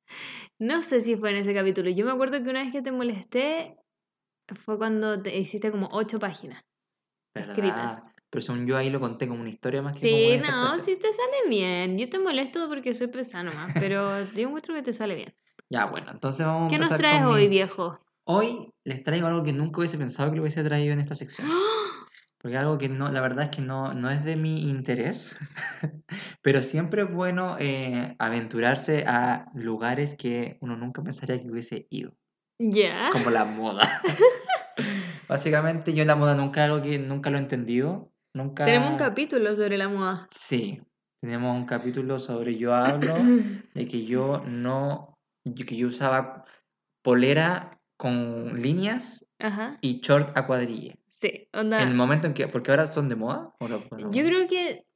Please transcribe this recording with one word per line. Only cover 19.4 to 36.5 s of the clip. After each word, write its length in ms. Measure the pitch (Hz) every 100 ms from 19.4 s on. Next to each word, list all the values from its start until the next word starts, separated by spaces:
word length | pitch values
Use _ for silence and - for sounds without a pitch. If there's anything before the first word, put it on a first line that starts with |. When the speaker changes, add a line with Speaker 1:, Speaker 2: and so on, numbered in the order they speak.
Speaker 2:
que 80 | 151
nunca 260 | 139 156 160
hubiese 180 | 170 151
pensado 320 | 123 - 143
que 60 | 156
lo 60 |
hubiese 200 | 156 156
traído 300 | 151 147 147
en 60 | 147
esta 160 | 143 143
sección. 320 | - - 294
Speaker 1:
<gasps> 120 | 349 415 440 403 339 - - _ _
Speaker 2:
Porque 180 | 120 127
algo 200 | 147 151
que 120 | 135
no, 220 | 135 139
la 100 | 135
verdad 240 | 131 127 147
es 40 | -
que 60 |
no, 320 | 131 135 135 131
no 160 | 123
es 120 | 143
de 120 | 151 160
mi 340 | 156 156 151
interés, 640 | 135 131 123 127 - - - - - - -
<laughs> 600 | 156 156 - 190 - -
pero 180 | - 135
siempre 400 | 127 156 170 208
es 100 | 190
bueno, 440 | 175 180 180 185 -
eh, 560 | 143 135 131 123 - -
aventurarse 840 | 113 117 110 113 120 139 - 151 -
a 400 | 120 123 117 - 123
lugares 600 | 113 110 117 127 143 147
que 440 | 123 120 117 -
uno 160 | 123 117
nunca 240 | 123 127
pensaría 400 | 147 135 139 127
que 80 | 123
hubiese 380 | 117 117 - -
ido. 260 | - - - _ _ _ -
Speaker 1:
Ya. 500 | 226 202 185 175 262
Speaker 2:
Como 200 | 359 -
la 140 | 117 107
moda. 540 | 107 110 101 - -
Speaker 1:
<laughs> 1200 | 370 151 480 508 - 740 - - 202 196 180 160 -
Speaker 2:
Básicamente, 680 | 143 160 151 160 165 165
yo 120 | 151 151
la 100 | 151
moda 200 | 147 139
nunca 280 | 139